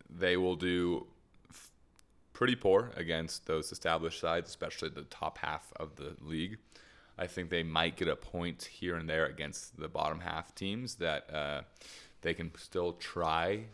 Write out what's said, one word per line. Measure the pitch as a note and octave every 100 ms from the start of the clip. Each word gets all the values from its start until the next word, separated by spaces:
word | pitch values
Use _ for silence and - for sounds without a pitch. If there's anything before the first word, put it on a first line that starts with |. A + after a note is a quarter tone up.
| -
they | E2+ F2+ F2+
will | F2+ E2
do | F2+ F2+ F2 E2+ - - _ - -
f-, | - - _ - - - - -
pretty | - B2+
poor | A#2+ G2 G2 A#2+ A2
against | E2 D#2+ E2 - -
those | D#2+ D2+
established | - E2+ D#2+ E2 -
sides, | E2 E2+ E2+
especially | - D#2+ - D#2+
the | D2
top | - - D#2 -
half | D2+ D2+ - -
of | D#2 -
the | D2 -
league. | D2+ D#2+ F#2 A2 - - - - - -
I | F2+
think | F#2+ F2
they | F2
might | E2 D#2+ E2+ -
get | E2
a | -
point | - F2 E2+ -
here | - - F2+ E2+
and | D#2+
there | D#2+ D2+
against | D#2 D2 - - -
the | D#2
bottom | D#2 D2+ E2
half | F2 D#2+ -
teams | - F#2+ A2 B2 -
that, | E2 D2 -
uh, | D2+ D2 C#2+ - - - - - -
they | E2+
can | E2 E2 -
still | - F#2 F2
try | E2+ - F2 E2 D#2+ F2 G#2 A2+